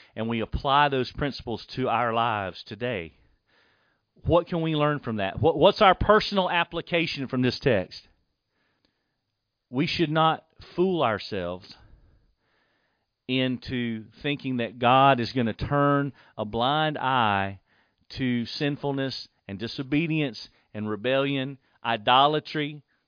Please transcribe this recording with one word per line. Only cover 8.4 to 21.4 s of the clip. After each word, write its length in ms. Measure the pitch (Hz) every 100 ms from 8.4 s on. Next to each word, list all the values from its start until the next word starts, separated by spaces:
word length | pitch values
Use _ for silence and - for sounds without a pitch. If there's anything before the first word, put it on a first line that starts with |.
| _ _ _ _ _ _ _ _ _ _ _ _ _
We 160 | 123 151
should 260 | - 156
not 340 | 156 160 151 - _ - -
fool 280 | 190 175
ourselves 720 | 127 101 - 101 87 92 - - - - _ _ _ _ _ _ _ _ _ _ _ _ -
into 800 | 131 127 123 - 127 120 110 104 -
thinking 360 | 147 143 139 127
that 220 | 113 120
God 400 | 120 131 139 131
is 120 | 110
gonna 220 | 131 113
turn 580 | - - 143 143 143 143 - - -
a 60 |
blind 540 | 107 113 123 151 156 147
eye 600 | 127 131 110 98 98 98 _ _ _ _ -
to 360 | - 127 120 117
sinfulness 840 | - 147 143 143 139 135 - - _ -
and 100 | 95
disobedience 920 | 113 - 131 143 165 156 143 107 - _ _
and 160 | 104 107
rebellion, 680 | 107 120 135 139 139